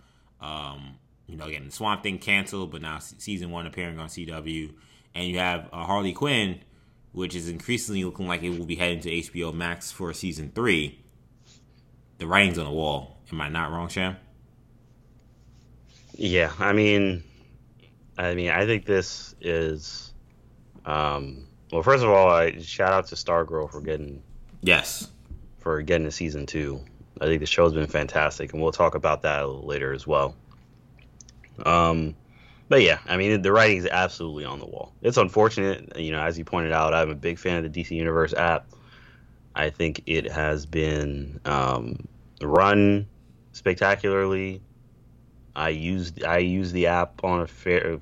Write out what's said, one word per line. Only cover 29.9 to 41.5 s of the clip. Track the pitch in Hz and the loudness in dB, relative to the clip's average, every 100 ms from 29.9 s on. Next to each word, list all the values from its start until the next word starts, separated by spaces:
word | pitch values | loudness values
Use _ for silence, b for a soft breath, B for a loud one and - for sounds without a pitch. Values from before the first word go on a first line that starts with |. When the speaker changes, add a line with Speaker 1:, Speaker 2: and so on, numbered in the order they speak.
Speaker 2:
as | 67 71 | -4 0
well. | 71 69 - - - - - - - - - - - - - 80 | 0 0 -4 -20 -20 -20 -20 -20 -20 -20 -20 -20 -20 -20 -4 2
Um, | 85 82 82 78 - - b b b b | 4 4 2 -2 -6 -18 b b b b
but | 139 | 6
yeah, | 87 78 - | 8 4 0
I | 90 | 0
mean, | 101 104 | 2 2
the | 92 | 6
writing's | 107 110 95 | 6 6 4
absolutely | 87 90 92 - 82 76 69 | 2 2 0 -2 -8 -8 -8
on | 69 | -10
the | - | -10
wall. | - - - | -12 -12 -4
It's | 120 127 | 2 4
unfortunate, | 92 107 110 110 98 95 - - | 4 6 4 4 -2 -2 -8 -8
you | 80 | -4
know, | 78 | -2
as | 80 82 | -2 -4
you | 80 | -4
pointed | 90 80 | -2 0
out, | 80 78 | 2 4
I'm | 82 78 | 2 2
a | |
big | 76 85 87 | -2 -4 -4
fan | 90 85 | -2 -2
of | |
the | 80 | -2
D | 85 | -6
C | 80 82 | -6 -2
Universe | 82 82 78 | 0 2 0
app. | - 85 78 - b b b b b b b - | 2 2 0 -4 b b b b b b b -10
I | - 78 | -4 -2
think | - 82 73 - | 0 -2 -2 -2
it | 82 - | -2 -2
has | 78 78 76 | -2 -2 -2
been, | 71 80 78 76 73 71 69 69 | -2 -2 0 0 -2 -4 -8 -8
um, | 71 | -4